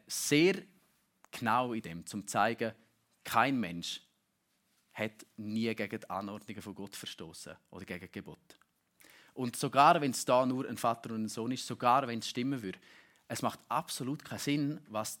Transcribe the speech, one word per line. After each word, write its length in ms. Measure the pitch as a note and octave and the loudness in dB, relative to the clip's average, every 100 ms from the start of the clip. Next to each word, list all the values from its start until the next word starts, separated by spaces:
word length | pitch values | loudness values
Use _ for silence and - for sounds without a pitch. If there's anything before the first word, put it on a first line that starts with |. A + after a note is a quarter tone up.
| - | -8
sehr 560 | - - D3 F3 F#3+ - _ _ _ _ _ - | -6 4 6 6 4 -4 _ _ _ _ _ -16
genau 400 | - A#2 A#2 B2+ | -4 2 2 2
in 100 | A2+ | -4
dem, 240 | F2 E2 E2+ | -6 -10 -10
zum 200 | G#2 G2 | -10 -4
zu 60 | |
zeigen, 400 | A#2 G#2+ A2+ A2+ - _ _ _ _ | 2 2 2 -2 -4 _ _ _ _
kein 340 | - A#2 B2+ C3+ | 0 4 4 4
Mensch 420 | F#2+ E2+ E2 - - _ _ _ _ _ _ _ _ | -2 -4 -8 -8 -12 _ _ _ _ _ _ _ _
hat 340 | - A2 - - - | -6 -6 -6 -18 -12
nie 380 | G#2 A2 A2+ | -4 0 0
gegen 260 | A2 G#2 A2 | 0 -4 -6
die 100 | - | -6
Anordnungen 520 | F#2 G2+ G#2 - G2+ | -6 -6 -10 -12 -12
von 120 | G2+ | -12
Gott 200 | F#2+ G2 | -10 -12
verstoßen 640 | - - - E2 D#2+ - D#2+ _ | -12 -12 -12 -14 -14 -16 -18 _
oder 140 | F2+ | -16
gegen 260 | F#2+ F2+ F2+ | -10 -10 -10
Gebot. 480 | - D#2 D2+ _ - _ _ _ _ - - - | -12 -12 -14 _ -20 _ _ _ _ -20 -20 -16
Und 220 | - B2 - | -6 -6 -2
sogar 440 | C#3+ C3 D3 E3+ | 2 8 8 8
wenn 100 | C#3+ | 4
es 140 | A#2 | 0
da 200 | - B2+ | 4 4
nur 240 | C3 B2+ C3+ | 4 0 -4
ein 80 | A#2 | -2
Vater 380 | A#2+ A2+ - | 0 0 -4
und 100 | A2+ | -4
ein 40 | A2 | -4
Sohn 240 | - A2+ | -4 -4
ist, 140 | B2+ - | -4 -6
sogar 400 | A#2 B2 B2+ C3 | 0 4 6 4
wenn 120 | A#2 | -4
es 100 | - | -6
stimmen 340 | - B2+ C#3 | -2 -2 -2
würde, 160 | G2+ F2+ - - - _ - | -4 -8 -12 -20 -20 _ -10
es 120 | A#2 | -4
macht 200 | B2 - - | -2 -4 -2
absolut 560 | A#2+ E3+ - B2+ D3 | -2 -2 -4 -4 -6
keinen 140 | - A2 | -6 -6
Sinn, 420 | - C#3+ C#3+ D#3 - | 0 0 0 -2 -6
was 300 | G#2+ G#2+ - | -6 -6 -8